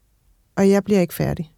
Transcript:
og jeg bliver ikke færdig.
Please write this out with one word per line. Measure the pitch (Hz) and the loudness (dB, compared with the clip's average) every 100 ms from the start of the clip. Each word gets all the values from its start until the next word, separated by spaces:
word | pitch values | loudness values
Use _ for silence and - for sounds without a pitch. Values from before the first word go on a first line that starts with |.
| _ _ _ _ _ - | _ _ _ _ _ 0
og | 196 | 2
jeg | 202 | 2
bliver | 196 202 | 2 0
ikke | 170 | 0
færdig. | - 139 143 165 | -2 -4 -4 -10